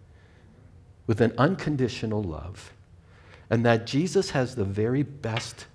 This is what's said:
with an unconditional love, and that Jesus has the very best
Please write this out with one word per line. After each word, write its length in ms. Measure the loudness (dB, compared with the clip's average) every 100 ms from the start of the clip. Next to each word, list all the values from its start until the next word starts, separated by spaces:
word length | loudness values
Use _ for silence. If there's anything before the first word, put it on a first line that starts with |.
| -20 -20 -20 -20 -20 -20 -20 -20 -20 -10 -2
with 140 | 2
an 120 | 2 4
unconditional 840 | 2 2 -2 0 -2 -2 -4 -2
love, 500 | -4 -6 -10 -14 -18 -20 -20 -20 -20 -20 -20 -20 -2
and 160 | 2
that 220 | 4 4 2
Jesus 420 | 0 2 0 2
has 240 | 0 0
the 100 | -2
very 380 | -2 0 0 0
best 640 | -2 -4 -4 -4 -6 -12 -20